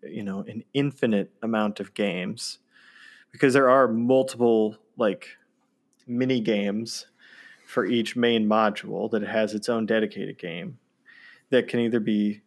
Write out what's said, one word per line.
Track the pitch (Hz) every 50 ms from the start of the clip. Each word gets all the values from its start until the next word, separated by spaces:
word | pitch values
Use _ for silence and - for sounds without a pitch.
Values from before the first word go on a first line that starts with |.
| -
you | 71 82 - 107
know, | 101 98 98
an | 98 - - 110 - _ _
infinite | 139 139 143 135 - - 123 107 101 98 - _ _ -
amount | 110 113 110 107 107 104 -
of | 101 - _
games, | - 107 98 87 90 90 98 110 117 - - - - _ _ _ _ _ - - - - - - - _ _ _
because | - - 139 123
there | 139 135 127
are | 127 135 131 120
multiple, | 113 113 120 120 131 131 131 131 - 117 120 120 113 110 107 107 107 - _ _ _
like, | - 117 107 98 - - - - _ _ _ _ _ _ _ _ _ _ _ _ _ _
mini | - 120 120 127 127 131 127
games | 110 107 110 101 101 101 101 107 113 117 - - - _ _ _ - - - - - - - _ _
for | _ - - 113
each | 92 123 120 110 107 -
main | 123 117 117 117 113 110 107
module | 107 110 110 107 101 - - - - 87 104 113
that | 110 110 101
has | 101 107 110 110 104 107
its | 107 - -
own | 120 117 110
dedicated | 101 113 110 107 104 - 104 95 - - _
game | - 87 82 87 85 - - - _ _ _ _ _ _ - - - - - _ _ _
that | - 127 117 -
can | - 123
either | 117 117 110 120
be | 104 107 107 104 104 104 104 104 _